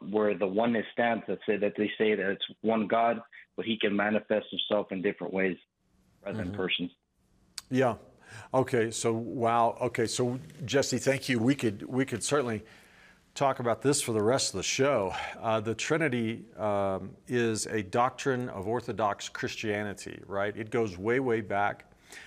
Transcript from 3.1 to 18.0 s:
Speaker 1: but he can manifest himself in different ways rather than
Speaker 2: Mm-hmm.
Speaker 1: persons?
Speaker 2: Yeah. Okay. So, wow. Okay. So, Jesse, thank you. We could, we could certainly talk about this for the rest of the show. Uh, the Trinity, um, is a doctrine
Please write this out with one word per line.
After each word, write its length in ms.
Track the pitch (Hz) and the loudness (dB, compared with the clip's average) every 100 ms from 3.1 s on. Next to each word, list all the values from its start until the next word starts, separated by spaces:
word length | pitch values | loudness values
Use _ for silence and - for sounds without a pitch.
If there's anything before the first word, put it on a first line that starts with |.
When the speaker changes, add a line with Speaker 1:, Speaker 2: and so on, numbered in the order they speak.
| 113 - - - - | 0 -6 -20 -16 -8
Speaker 1:
but 80 | |
he 120 | 95 110 | -4 0
can 180 | 107 101 | 0 2
manifest 500 | 104 107 - 107 - | 2 2 2 0 0
himself 420 | 92 - 104 101 | -6 0 0 0
in 100 | 95 | -2
different 300 | 98 - 90 | -2 -2 -4
ways 240 | 92 95 85 _ _ _ _ _ _ | 0 0 -2 _ _ _ _ _ _
rather 160 | 101 104 | -8 -6
than 100 | 90 | -6
Speaker 2:
Mm-hmm. 80 | 101 | -4
Speaker 1:
persons? 340 | 90 - 87 - _ _ _ _ _ - - | -2 -2 -6 -10 _ _ _ _ _ -16 -2
Speaker 2:
Yeah. 240 | 127 127 104 - - - - - | 2 2 0 -10 -20 -20 -20 -2
Okay. 380 | 131 127 123 113 | 0 2 2 0
So, 220 | 110 117 | 0 0
wow. 640 | 113 117 127 113 117 117 107 | 0 -2 0 2 4 4 2
Okay. 260 | 123 123 110 | -2 0 0
So, 320 | - 123 127 - - | 2 0 -2 -10 -12
Jesse, 340 | 120 131 135 123 | 0 2 2 0
thank 300 | 135 135 - | 2 0 2
you. 100 | 123 | 2
We 160 | 117 | 4
could, 280 | 143 117 101 - 123 | 2 0 -2 -4 -2
we 60 | |
could 180 | 135 113 | -2 -2
certainly 400 | - 147 127 107 - - - - - - _ | 0 0 0 -4 -8 -20 -20 -20 -20 -20 _
talk 280 | - 139 131 | 0 2 2
about 200 | 120 113 | 0 2
this 220 | 135 143 | 2 2
for 100 | - | 2
the 100 | 110 104 | 2 4
rest 180 | 120 - | 4 2
of 60 | 95 | -2
the 120 | 85 - | -2 2
show. 340 | 135 131 95 - - - | 4 4 0 -2 -8 -4
Uh, 200 | 113 110 | 0 0
the 140 | 107 | 0
Trinity, 680 | 107 - 156 160 123 113 113 - - | -4 0 2 2 2 0 -4 -10 -4
um, 520 | 107 101 98 95 95 92 - | 0 2 2 -2 -6 -14 -4
is 380 | 123 117 107 - | 0 2 0 -2
a 140 | 110 | -4
doctrine 680 | 95 120 | 0 2